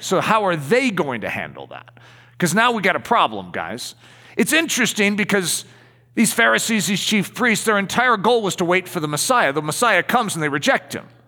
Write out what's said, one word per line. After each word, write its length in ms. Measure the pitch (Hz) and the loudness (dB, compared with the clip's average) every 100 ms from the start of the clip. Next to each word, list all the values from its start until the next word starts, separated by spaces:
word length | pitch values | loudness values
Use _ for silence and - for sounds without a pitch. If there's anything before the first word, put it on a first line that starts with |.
So 200 | - 180 | -2 0
how 240 | 139 220 | 2 2
are 100 | 196 | 2
they 380 | 170 139 240 262 | -2 0 2 2
going 300 | 180 147 117 | 0 -4 -4
to 60 | 95 | -6
handle 380 | 107 78 67 67 | -8 -10 -12 -16
that? 300 | 67 - - - - - - | -18 -20 -20 -20 -20 -20 -4
'Cause 160 | 175 | -2
now 160 | 190 240 | 2 0
we 100 | 233 | 2
got 140 | 190 | 0
a 60 | 156 | 0
problem, 500 | - 233 151 104 180 | 2 2 2 -2 -8
guys. 460 | 92 85 120 - - - - - - | -8 -8 -8 -12 -16 -20 -20 -8 -4
It's 160 | - | 0
interesting 640 | 311 320 - 214 - 202 208 | 0 0 0 -2 0 0 0
because 480 | 202 202 175 - - - - _ _ | 0 0 0 -4 -8 -20 -20 _ _
these 180 | - 220 | 0 0
Pharisees, 540 | - 226 226 - 220 156 | 2 2 2 2 0 0
these 180 | 190 | -2
chief 300 | - 214 165 | 0 0 -2
priests, 300 | - 233 208 | -2 0 2
their 120 | 220 208 | 0 0
entire 400 | 190 - 254 220 | 0 0 2 2
goal 240 | 208 240 | 2 2
was 140 | 196 - | 0 -2
to 80 | |
wait 240 | 175 180 185 | 0 0 0
for 120 | 180 | -6
the 80 | 151 | -4
Messiah. 440 | 147 - 247 156 | -2 2 4 2
The 100 | 143 | 2
Messiah 420 | 151 - 240 185 | -2 0 2 2
comes 320 | - 247 208 151 | 2 0 0 -2
and 80 | |
they 40 | 151 | -2
reject 460 | 143 247 254 - | 0 0 0 -2
him. 120 | 92 - - | -14 -14 -20